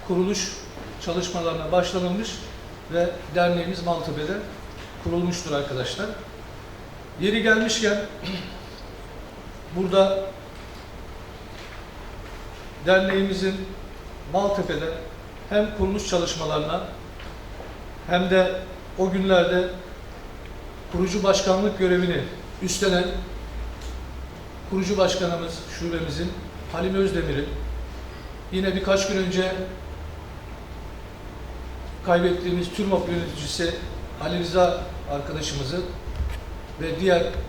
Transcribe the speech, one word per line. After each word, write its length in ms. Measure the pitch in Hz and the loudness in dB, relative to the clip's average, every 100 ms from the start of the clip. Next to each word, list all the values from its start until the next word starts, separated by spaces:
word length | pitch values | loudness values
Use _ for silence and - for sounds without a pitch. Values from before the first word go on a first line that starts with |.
| - | 0
kuruluş 440 | 180 185 208 - - - - - - 175 | 2 4 2 -2 -6 -10 -12 -10 -8 -2
çalışmalarına 680 | 175 175 175 165 160 156 | -2 -2 -2 0 -2 4
başlanılmış 580 | 180 175 190 180 196 220 - - - - - - | 4 4 2 2 0 -2 -6 -8 -12 -12 -14 -2
ve 160 | 165 175 - - 170 | 2 2 0 -2 4
derneğimiz 480 | 175 175 170 185 | 4 4 0 -2
Maltepe'de 540 | 170 165 160 147 151 208 214 - - - - - | 0 0 0 -2 -2 -2 -6 -10 -12 -12 -12 -6
kurulmuştur 480 | 165 175 175 175 160 | 0 2 2 0 0
arkadaşlar. 540 | 143 139 127 123 180 214 208 - - - - - - - - - - | 0 0 -2 -2 -2 -4 -6 -12 -12 -12 -12 -12 -14 -14 -14 -12 0
Yeri 220 | 190 226 | 2 4
gelmişken 540 | 214 254 240 - 214 208 | 6 6 6 4 4 2
<clears throat> 1800 | - - 185 185 190 - - - - - - - - - - - - 170 | -2 -6 -6 -6 -8 -10 -12 -12 -12 -12 -12 -12 -12 -12 -14 -12 -6 -2
burada 440 | 185 190 196 196 - - - - - - - - - - - - - - - - - - - - - - - - - - 156 | 4 8 8 4 -2 -8 -12 -12 -12 -14 -12 -14 -12 -12 -12 -14 -12 -12 -12 -12 -12 -12 -10 -10 -10 -10 -10 -10 -12 -2 6
derneğimizin 680 | 190 190 190 196 180 190 196 190 - - - - - - | 6 6 4 4 2 0 0 -4 -8 -10 -12 -12 -12 -2
Maltepe'de 600 | 180 202 196 175 147 160 - - - - - - | 2 4 2 0 0 -2 -4 -8 -12 -12 -12 2
hem 280 | 208 214 - | 4 4 2
kuruluş 300 | 190 202 - | 2 2 2
çalışmalarına 720 | 180 170 165 156 151 151 175 214 - - - - - - - - - - - 160 | 2 2 0 0 0 2 -2 -4 -10 -12 -12 -12 -10 -12 -10 -10 -10 -12 -10 2
hem 220 | 175 185 | 2 6
de 320 | 185 185 262 - - - - | 6 6 2 -6 -10 -8 0
o 140 | 190 | 2
günlerde 580 | 190 190 180 170 180 180 - - - - - - - - - - - - | 4 6 8 8 4 2 -4 -10 -12 -12 -12 -12 -12 -10 -10 -10 -12 -4
kurucu 320 | 175 185 202 | 0 2 4
başkanlık 560 | 196 190 196 190 208 - | 6 6 6 4 4 4
görevini 440 | 185 180 180 151 123 - - - | 4 6 4 2 -2 -8 -12 -4
üstlenen 400 | 185 - 196 180 185 - - - - - - - - - - - - - - - - | -2 2 4 4 2 -2 -6 -8 -8 -6 -6 -6 -8 -8 -8 -10 -10 -10 -12 -12 -2
kurucu 280 | 190 185 196 | 0 2 6
başkanımız 600 | 180 - 170 170 165 - - - | 4 4 2 0 -2 -6 -8 -4
şubemizin 520 | 170 165 160 143 180 - - - - | -2 -2 -2 -2 -2 -4 -8 -10 -6
Halim 240 | 165 190 196 | -2 2 4
Özdemir'i, 500 | 190 170 151 139 143 - - - - - - - - - - | 4 2 0 0 -2 -4 -4 -4 -6 -10 -10 -12 -12 -12 -4
yine 240 | 185 190 190 | 0 2 2
birkaç 320 | 190 196 196 | 4 4 4
gün 100 | 190 | 2
önce 380 | 180 180 185 190 185 - - - - - - - - - - - - - - - - - - - - - - - 185 | 2 2 2 0 -4 -8 -10 -8 -10 -10 -12 -12 -12 -12 -10 -10 -10 -10 -10 -10 -10 -10 -10 -8 -8 -8 -8 -4 4
kaybettiğimiz 680 | 175 180 175 180 175 175 | 6 6 4 2 0 0
tümop 360 | - 196 180 175 | 0 2 4 2
yöneticisi 680 | 170 165 151 143 - 170 175 - - - - | 0 -2 -4 -4 0 0 0 -6 -8 -8 -4
Ali 160 | 156 175 | -2 0
Rıza 420 | 165 180 175 - - - - | 2 6 6 4 -4 -6 -4
arkadaşımızı 680 | 143 143 151 147 143 131 175 180 - - - - - - - - - | -4 -2 -4 -2 -2 -2 -2 -2 -6 -6 -2 -2 -2 -6 -10 -10 -6
ve 180 | 160 156 | -4 2
diğer 240 | 185 170 170 - | 6 6 4 0